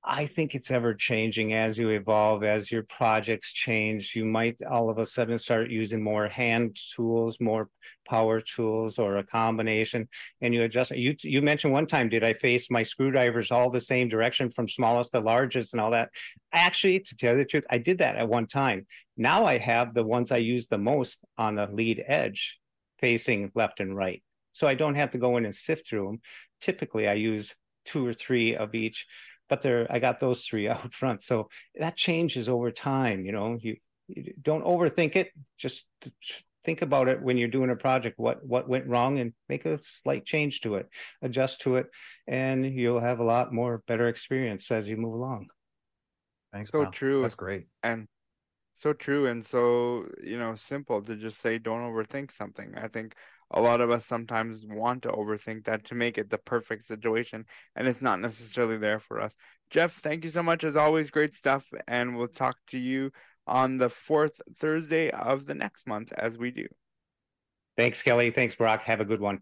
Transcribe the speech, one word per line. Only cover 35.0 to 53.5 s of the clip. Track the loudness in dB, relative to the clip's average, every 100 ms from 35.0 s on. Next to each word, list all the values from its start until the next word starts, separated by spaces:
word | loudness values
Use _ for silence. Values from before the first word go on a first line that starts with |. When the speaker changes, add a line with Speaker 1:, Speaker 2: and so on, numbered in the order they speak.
| 2 2
Speaker 1:
it. | -2 -6 -20 _
Just | -8 -8 -16 _
th-, | -20 _ -16 -16 _ _
think | -6 -2
about | 2 4 4
it | 2
when | 2 2
you're | 2
doing | 0 0
a | 0
project, | 2 2 0 -2
what, | -2 -2 -2
what | -2 0
went | -2 0
wrong, | 2 2 0
and | -4 -8 _
make | -6 -2
a | -4
slight | -6 -8 -4 -4
change | -2 0 0 -2
to | -4 -4
it, | -6 -16 -18 -8
adjust | -4 -2 -2 -2
to | 0 0
it, | 0 -12 -20 -18 -6
and | -2 0 0
you'll | -2 0 2 2
have | 0 0
a |
lot | 2 2 2
more | -2 -2 -4 -4
better | 0 0
experience | 0 -4 -4 -2 -6 -4
as | -4 -2
you | -4
move | -4
along. | -4 -6 -8 -10 _ _ _ _ _ _ _ _ _ _
Speaker 2:
Thanks, | -12 -4
Speaker 3:
So | 0
Speaker 2:
Tom. | -2
Speaker 3:
true. | -2 0 0
Speaker 2:
That's | 0
great. | -4 -8 -8 -10 _
Speaker 3:
And | -6 -6 -10 _ _ _ _ _ _ _
so | -4
true | -2 -2 2 2
and | 0
so, | -2 2 4 4 2 -2 -8 -12
you | -10 -6
know, | -6 -8
simple | -8 -10 -2 -4
to | -4 -10
just | -10 -4
say, | -2 -2
"Don't | -2 -4
overthink | -4 -4 -4 -8 -10
something." | -12 -14 -12 -14 -12
I | -10
think | -8 -10 -16 -20 _ _